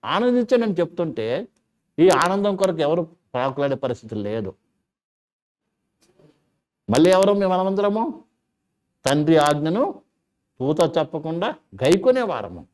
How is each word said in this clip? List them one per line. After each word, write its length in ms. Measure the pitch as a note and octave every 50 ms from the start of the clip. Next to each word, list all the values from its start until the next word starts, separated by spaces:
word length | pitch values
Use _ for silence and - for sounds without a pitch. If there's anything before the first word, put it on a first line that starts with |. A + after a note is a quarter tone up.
| -
ఆనందించండి 600 | A2 C#3+ F#3 A#3 B3 B3 B3 A#3+ A3+ C4+ A#3+ A3+
అని 100 | G#3+ F#3+ E3
చెప్తుంటే 460 | F3 E3 - - F3 D#3+ D#3 - A2 A2 B2 D#3 A#3 - _ _ _ _ _ _ _ _ _ -
ఈ 80 | D#3 F#3+ F3 C3 D#3
ఆనందం 300 | F3 F#3+ G3+ G3+ G#3 G3 F#3+
కొరకు 200 | G3 F#3 E3 D#3+ D#3
ఎవరు 160 | C#3+ D#3+ F3 E3+ D#3+ _ _ _ _ _
ప్రాకులాడే 420 | B2+ B2+ C3+ C3 C#3 C#3+ C#3 C3+ - -
పరిస్థితి 300 | B2+ B2 - - A2 A2 G#2+ G2+
లేదు. 240 | G2+ G#2+ A2+ G#2+ F#2+ - _ _ _ _ _ _ _ _ _ _ _ _ _ _ _ _ _ _ _ _ _ _ _ _ _ _ _ _ _ _ _ _ _ _ _ _ _ _ _ _ _ _ _ _ _ _ - -
మళ్ళీ 160 | C3 D#3 F3+ F#3
ఎవరు? 160 | F#3 F#3+ G3+ G#3 G3+
మేము 120 | G3+ F#3 F#3
మనమందరము 500 | F3+ F#3 F#3+ F#3+ G3 G3+ G#3 G3+ G#3+ A#3 E4 - - - _ _ _ _ _ _ _ _ _ _ _ _ _ _ _ _
తండ్రి 300 | C3 C#3 D3+ D3+ D3+ E3 D#3+ D3 D3
ఆజ్ఞను 360 | D3 D3 D3 D#3+ E3+ G#3 C4+ G4+ - - _ _ _ _ _ _ _ _ _ _ _ _
తూచా 260 | B2+ C3+ D#3 - E3+ D#3+ -
చెప్పకుండా 520 | A3 G#3 - - D#3+ D3 D#3+ D#3+ E3+ F#3 A#3+ - - _ _ - F#2+ B2+
గైకొనే 400 | C#3 E3+ G3 - - B3+ B3+ A#3+ G#3
వారము. 320 | D#3+ A#2 G#2 F2+ F2 E2+ - _